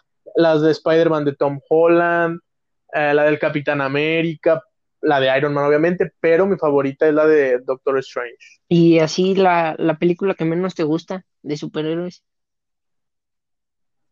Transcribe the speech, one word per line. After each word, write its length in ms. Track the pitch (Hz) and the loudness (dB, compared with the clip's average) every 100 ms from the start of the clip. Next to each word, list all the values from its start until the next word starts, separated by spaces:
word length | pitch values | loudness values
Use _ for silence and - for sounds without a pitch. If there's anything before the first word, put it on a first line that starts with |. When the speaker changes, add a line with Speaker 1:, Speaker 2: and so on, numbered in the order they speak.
| _ _ - | _ _ -8
Speaker 1:
las 280 | - 165 160 | 0 2 2
de 80 | 156 | 2
Spider-Man 520 | 147 170 160 165 156 | 0 0 2 2 0
de 100 | 147 | -2
Tom 260 | 139 143 139 - | -2 -4 -4 -2
Holland, 720 | 160 170 170 170 170 170 170 _ _ _ _ _ | 2 4 2 2 0 -2 -4 _ _ _ _ _
eh, 220 | 156 147 | -4 0
la 100 | 147 | 2
del 140 | 151 151 | 2 0
Capitán 420 | 156 151 143 143 | -2 -4 -4 -4
América, 800 | 135 143 151 165 165 156 170 156 - _ _ _ | -2 -2 -2 -2 -4 -2 -2 -2 -4 _ _ _
la 180 | 151 143 | -2 0
de 160 | 131 131 | 2 0
Iron 140 | 147 | 0
Man, 120 | 143 143 | -2 0
obviamente, 460 | 147 165 180 170 _ | 2 0 0 -4 _
pero 260 | 165 165 196 | 0 2 2
mi 100 | 185 | 0
favorita 500 | 156 143 135 135 156 | 0 0 -2 0 0
es 80 | |
la 120 | 151 156 | 2 4
de 340 | 156 135 123 | 4 2 0
Doctor 380 | 127 131 - 135 | -4 -6 -2 -4
Strange. 600 | 131 - 120 - - _ - | -4 -10 -12 -14 -20 _ -2
Speaker 2:
Y 320 | 170 165 165 | 2 4 4
así 380 | 156 - 185 190 | 2 0 -2 2
la, 400 | 185 175 160 156 | 2 2 0 -2
la 200 | 165 156 | -4 0
película 360 | 175 175 196 | -2 -2 -4
que 100 | 180 | -4
menos 300 | 160 165 185 | -4 -4 -4
te 80 | 175 | -4
gusta 420 | 156 160 170 185 - _ | -4 -4 -6 -14 -14 _
de 140 | 135 147 | -10 -10
superhéroes. 680 | 156 156 156 165 175 - _ _ _ _ _ _ _ _ _ _ _ _ _ _ _ _ _ _ _ | -8 -8 -6 -6 -8 -12 _ _ _ _ _ _ _ _ _ _ _ _ _ _ _ _ _ _ _